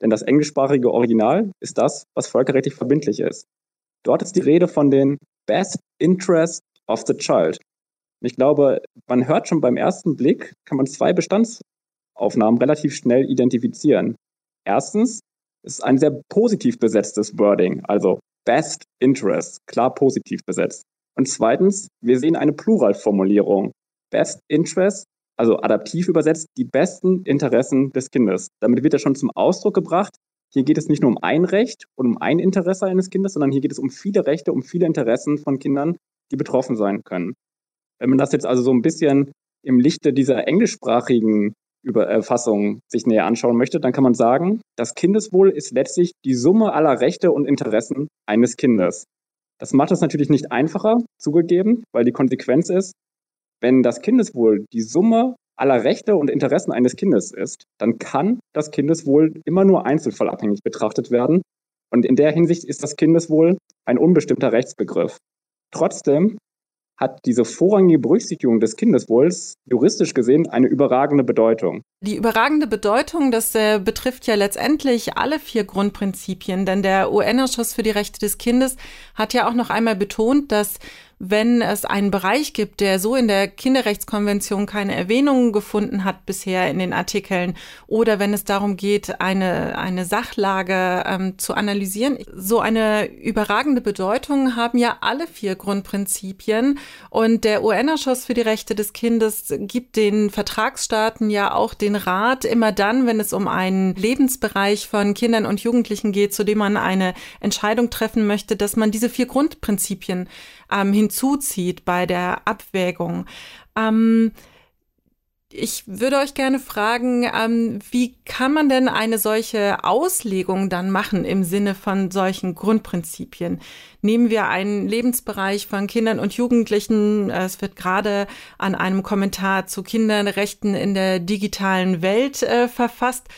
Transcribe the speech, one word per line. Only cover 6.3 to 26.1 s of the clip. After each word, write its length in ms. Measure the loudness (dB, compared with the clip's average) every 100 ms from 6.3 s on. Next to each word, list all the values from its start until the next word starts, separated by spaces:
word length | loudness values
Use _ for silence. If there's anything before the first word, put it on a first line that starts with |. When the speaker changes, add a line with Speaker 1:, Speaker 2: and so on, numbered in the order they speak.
| 2 2 -4 _ _ -6
Speaker 1:
of 160 | -4
the 100 | -2
Child. 440 | -4 0 2 2 -2 _ _ _ _ _ _
Und 40 | -8
ich 60 | 0
glaube, 440 | 2 4 2 2 -4 _ -4
man 180 | 0 0
hört 220 | 0 0
schon 120 | 0
beim 160 | 0 0
ersten 380 | 0 -2 -4
Blick, 380 | 0 0 0 -4 -20 -6
kann 100 | -2
man 100 | -2
zwei 260 | 0 0
Bestandsaufnahmen 1500 | 0 0 0 -2 -6 -20 _ _ _ _ -6 -4 2 2 2
relativ 340 | 2 0 -2
schnell 340 | -4 0 2 2
identifizieren. 840 | 2 2 2 -2 -2 2 2 2 -6 _ _ _ _
Erstens, 540 | -2 -2 0 0 0 -2 -18 _ _ _
es 100 | -18
ist 100 | -6
ein 140 | 0 2
sehr 220 | 2 0 -4
positiv 500 | 0 2 2 0 0
besetztes 580 | 2 2 0 -2 -4 0
Wording, 480 | 2 4 2 -2 -2
also 340 | 0 2 0 _ _
Best 400 | -2 0 0 -8 _ -2
Interest, 580 | 0 2 0 -2 -4 -12 -8
klar 260 | -2 -2
positiv 500 | 2 0 0 -4 -8 -6
besetzt. 380 | -4 -4 -4 -20 _ _ -4
Und 100 | -4
zweitens, 640 | 0 2 4 2 0 -6 _
wir 200 | 0 2
sehen 160 | 2 0
eine 160 | 0
Pluralformulierung. 1200 | 0 2 2 2 2 0 2 4 4 4 2 0 -8 _ _ _
Best 260 | -2 -2 -6 -2
Interest, 600 | -2 0 0 -2 -2 -12 _ _ -2
also 220 | 2 2
adaptiv 500 | 2 -2 -2 -4
übersetzt, 380 | 0